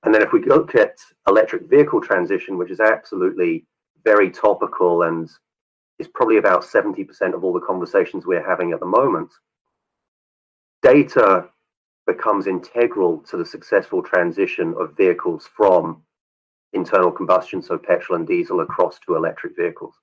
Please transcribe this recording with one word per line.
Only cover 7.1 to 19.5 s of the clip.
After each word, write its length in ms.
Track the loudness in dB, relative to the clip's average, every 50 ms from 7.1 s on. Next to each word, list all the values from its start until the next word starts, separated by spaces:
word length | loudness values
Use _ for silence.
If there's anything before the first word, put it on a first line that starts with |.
| -8 _ -4 -4 -4
of 80 | -4
all 100 | -4 -4
the 80 | -4 -4
conversations 640 | -4 -6 -6 -6 -6 -10 -8 -10 -10 -10 -10 -12 -6
we're 240 | -4 -4 -4 -2 -4
having 240 | -4 -4 -4 -6
at 60 | -6 -6
the 80 | -6
moment, 460 | -2 0 0 0 0 -2 -4 -6 -10 _ _ _ _ _ _ _ _ _ _ _ _ _ _ _ _ _ _ _ _ _ _ _ _ _ _ _ _ _ _
data 680 | 4 6 6 6 4 2 2 2 4 4 4 2 0 -6 _ _ _ _ _ _ _ _ _ _ _
becomes 400 | -4 -4 -2 -2 -2 -2 0 -2
integral 720 | -4 -4 -6 -6 -8 _ -2 -2 0 0 0 0 0 0 -2
to 180 | _ -10 -8
the 100 | -8 -8
successful 540 | -8 -12 -20 -8 -2 -2 -2 -2 0 -6 -6
transition 720 | -4 0 0 0 0 0 0 -2 -2 -2 -2 -4 -4 -4 -4 -6
of 180 | -8 -8 _
vehicles 520 | 0 2 2 2 0 -4 -6 -6 -6 -10 -20 _
from 460 | 0 2 4 4 4 2 -2 -10 -12 _ _ _ _ _ _ _ _ _ _ _ _ _ _ -8
internal 380 | -6 -6 0 2 2 2 2
combustion, 480 | 0 -2 0 0 0 0 0 -4 -10 -10
so 160 | -8 -6 -8
petrol 420 | -8 -2 -2 -2 -2 0 -4 -6 -6
and 80 | -2
diesel, 340 | -2 -2 -2 -2 -2 -2 -4
across 380 | -4 -4 -2 -2 -2 -2 -2 -10
to 140 | _ -4 -2
electric 400 | -2 -2 -4 -6 -8 -14 -14